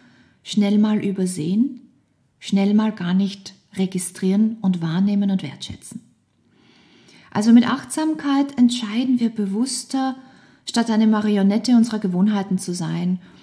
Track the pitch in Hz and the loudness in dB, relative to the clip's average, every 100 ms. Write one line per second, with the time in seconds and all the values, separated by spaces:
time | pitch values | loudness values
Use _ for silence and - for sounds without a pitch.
0 | _ _ _ _ - - 202 208 214 214 | _ _ _ _ -6 0 2 2 2 0
1 | 202 190 185 180 156 202 277 - - _ | -2 -2 -4 -2 -2 0 0 -4 -20 _
2 | _ _ _ _ - 196 202 208 220 214 | _ _ _ _ -2 0 2 2 2 -2
3 | 175 185 196 - - - _ - 190 185 | -2 0 0 -4 -18 -20 _ -4 -4 -4
4 | - - 190 202 220 226 190 175 165 170 | -6 -4 0 2 0 0 -2 -2 -2 0
5 | 202 202 202 190 143 - - - - - | 0 0 0 -2 -4 -12 -14 -14 -16 -18
6 | - _ _ _ _ _ _ _ _ _ | -18 _ _ _ _ _ _ _ _ _
7 | _ - - - 220 233 - 262 - - | _ -20 -8 -2 6 6 6 0 -4 -4
8 | 311 311 285 277 277 - 240 240 208 220 | -2 -2 -2 0 0 2 2 2 -6 -4
9 | 262 247 226 226 196 202 269 - - 269 | 0 0 0 -2 -4 -2 -4 -6 -6 -4
10 | 262 262 - - _ _ - 240 233 220 | -4 -6 -14 -20 _ _ -6 -2 0 2
11 | 220 214 208 208 196 208 240 240 226 214 | 4 2 2 2 2 2 4 4 4 0
12 | 190 180 208 208 196 185 - 175 160 165 | -2 0 2 0 -2 -4 -4 -6 -4 -4
13 | 180 185 - - | -2 -4 -8 -20